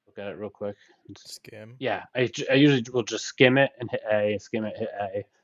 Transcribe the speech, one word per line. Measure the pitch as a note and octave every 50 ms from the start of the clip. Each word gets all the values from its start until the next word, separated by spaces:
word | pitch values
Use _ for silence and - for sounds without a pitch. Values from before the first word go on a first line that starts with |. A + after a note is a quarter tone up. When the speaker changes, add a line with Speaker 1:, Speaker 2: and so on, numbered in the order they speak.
| _
Speaker 1:
look | _ - G#2
at | G2 G2+
it | D#2+ F2
real | G#2+ G2+
quick. | - - G#2 G2+ G2+ _ _ _ _ _ _ -
It's | G2 - - - -
Speaker 2:
Skim? | - - - - G#2+ G#2+ A2+ A#2+ C3
Speaker 1:
Yeah, | C3+ A#2 G2+ F#2 - - -
I | B2+ B2+
ju-, | A2+ - - C3+ -
I | C3
usually | C#3 C#3+ D3 C#3 B2+ A2+ B2+
will | B2 B2
just | A2 - A2+ G#2 -
skim | - - - C3+ B2 B2+ C3+
it | C#3 C3 - -
and | A#2+ G#2+
hit | - G#2+ - A2
A, | G#2+ G#2+ G#2 G#2 G#2+ G2+
skim | - - - A2+ G#2+
it, | G#2+ -
hit | - A2+ G#2 - G2+
A, | G#2 F#2+ F#2+ G#2 G2 _ _ _